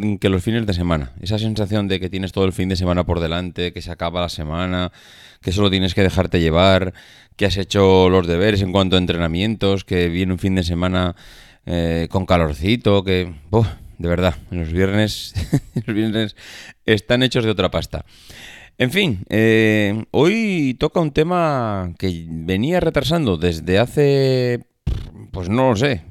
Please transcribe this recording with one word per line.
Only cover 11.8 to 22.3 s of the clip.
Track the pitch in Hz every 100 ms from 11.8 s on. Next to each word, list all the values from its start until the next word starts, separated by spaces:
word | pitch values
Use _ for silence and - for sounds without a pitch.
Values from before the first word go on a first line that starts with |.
| 85 82 82
con | 95 92
calorcito, | 90 80 73 90 120 110 101 95
que, | 92 90 85 -
buah, | 110 101 - - -
de | 85
verdad, | 87 90 - -
los | 90 82
viernes, | 85 95 104 107 - - 98 85 139 -
<laughs> | - 110
los | 104
viernes | 113 107 104 - - - - - -
están | 104 - 123
hechos | 127 127 110
de |
otra | 98 92
pasta. | 82 80 78 - - - - - - - -
En | 127
fin, | 190 190 95 -
eh, | 104 113 110 110 107 101 107 -
hoy | 104 160 226 214 180 135 123
toca | 151 185
un | 156
tema | 147 160 180 160 139 113 101 90 82
que | 95 82
venía | 82